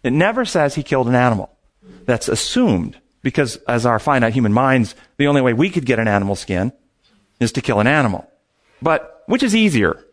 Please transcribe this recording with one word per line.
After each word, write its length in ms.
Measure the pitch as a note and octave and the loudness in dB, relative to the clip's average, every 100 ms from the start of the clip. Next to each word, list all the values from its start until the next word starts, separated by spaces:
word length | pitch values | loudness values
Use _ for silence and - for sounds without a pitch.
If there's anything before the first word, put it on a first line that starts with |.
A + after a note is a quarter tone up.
It 100 | B2+ | 0
never 320 | C#3+ F#3+ A3+ | 0 0 0
says 300 | A#3+ F3 D3 | -2 0 -2
he 80 | D3+ | -2
killed 240 | C#3 C3+ A#2+ | -2 -2 2
an 80 | |
animal. 340 | B2 B2 G#2+ - _ _ _ - - | 2 2 0 -6 _ _ _ -20 -10
That's 240 | - A#2 - | -4 -2 -2
assumed, 720 | A2+ - A#3+ A#3+ F#2+ - - _ _ | -4 -2 0 2 0 -2 -12 _ _
because 340 | C3+ C#3 B2+ - - | -4 -2 -2 -4 -4
as 180 | A#2+ A#2+ | 0 0
our 140 | A2 | 0
finite 320 | - C3+ A#2 | 0 0 2
human 200 | B2 A2 | 2 2
minds, 440 | G#2+ C3+ C3 A2 - _ - | 2 2 2 0 -6 _ -2
the 120 | C#3+ | 0
only 120 | C#3+ | 2
way 120 | B2+ | 2
we 180 | A2+ F#3 | 2 0
could 160 | F3+ B2+ | 0 -2
get 140 | A#2 | 0
an 80 | A2+ | 2
animal 260 | G2+ G2 | 0 0
skin 380 | G2 - F#2 A2+ - _ _ _ _ _ _ | -6 -4 -2 -2 -6 _ _ _ _ _ _
is 140 | A#2+ | -4
to 80 | C3+ | -2
kill 180 | - G#2 | -2 0
an 80 | A2 | 2
animal. 420 | D3+ B2 F#2 - _ _ _ _ _ | 2 0 -2 -10 _ _ _ _ _
But 420 | D3+ D#3 - - - | -2 -2 -4 -20 -4
which 180 | B3 | -2
is 100 | B3+ | 2
easier? 500 | A3 G#3+ C3 F2+ - _ | 2 2 2 0 -2 _